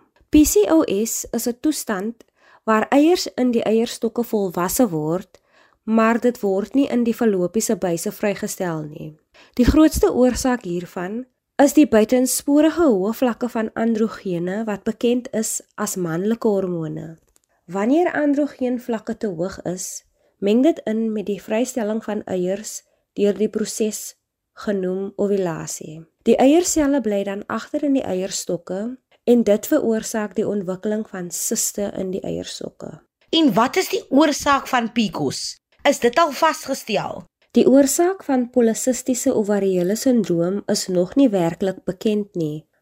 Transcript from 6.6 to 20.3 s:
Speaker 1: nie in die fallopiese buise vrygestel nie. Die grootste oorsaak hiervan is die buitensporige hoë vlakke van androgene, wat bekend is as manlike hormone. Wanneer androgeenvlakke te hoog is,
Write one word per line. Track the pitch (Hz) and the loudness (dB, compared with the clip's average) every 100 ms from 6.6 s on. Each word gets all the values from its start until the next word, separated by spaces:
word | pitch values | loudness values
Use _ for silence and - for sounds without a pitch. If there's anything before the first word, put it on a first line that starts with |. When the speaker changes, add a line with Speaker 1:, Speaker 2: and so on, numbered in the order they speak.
| 220 | 0
Speaker 1:
nie | 269 277 | 0 0
in | 240 | 0
die | 233 | -2
fallopiese | 226 226 190 175 226 - 190 | 0 0 2 0 -2 -2 -2
buise | 185 170 214 | -2 -4 -6
vrygestel | - 208 190 202 - 180 160 | -4 -4 -4 -8 -6 -6 -6
nie. | 151 156 156 151 _ _ - | -8 -12 -16 -18 _ _ -6
Die | - 247 | 0 4
grootste | 294 311 - 403 | 6 6 4 0
oorsaak | - 254 233 262 240 | 4 2 2 -2 -2
hiervan | 185 175 175 190 180 226 254 _ _ - | -4 -8 -8 -8 -8 -8 -12 _ _ 2
is | 277 | 4
die | 302 285 | 6 6
buitensporige | 214 220 254 254 - - 294 311 320 | 6 4 4 2 0 2 4 4 4
hoë | 320 196 196 | 4 4 0
vlakke | 226 247 220 240 | 0 0 0 -4
van | 233 220 | -4 -4
androgene, | - 226 214 220 - 196 170 175 202 220 | -2 0 0 -2 -4 -6 -4 -4 -4 -6
wat | 196 | -6
bekend | - - 233 247 240 | -6 -2 0 0 -2
is | 220 220 - - - | -4 -4 -6 -10 -8
as | 202 185 | -6 -4
manlike | 170 160 202 233 226 | -4 -2 -2 0 0
hormone. | 196 185 170 156 156 160 165 _ _ _ _ - | 0 -2 -4 -6 -10 -12 -18 _ _ _ _ -10
Wanneer | 190 214 302 359 | -4 2 2 2
androgeenvlakke | - 294 285 285 - 247 247 240 220 - 220 | 0 0 0 -2 -4 -4 -4 -6 -6 -6 -8
te | 214 | -6
hoog | 165 185 - | -6 -6 -8
is, | - 180 - - _ _ _ | -8 -8 -10 -14 _ _ _